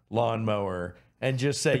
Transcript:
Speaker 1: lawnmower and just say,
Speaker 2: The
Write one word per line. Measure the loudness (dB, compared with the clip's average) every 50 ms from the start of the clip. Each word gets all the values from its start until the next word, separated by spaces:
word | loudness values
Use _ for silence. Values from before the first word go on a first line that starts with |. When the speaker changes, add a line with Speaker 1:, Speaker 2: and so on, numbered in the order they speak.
| _ -4
Speaker 1:
lawnmower | 0 0 2 2 2 0 0 0 0 0 0 -2 -2 -4 -6 -6 -8 -12 -20 _ _ -6
and | -4 -2 -2 0
just | 0 0 0 0
say, | 2 2 2
Speaker 2:
The | 2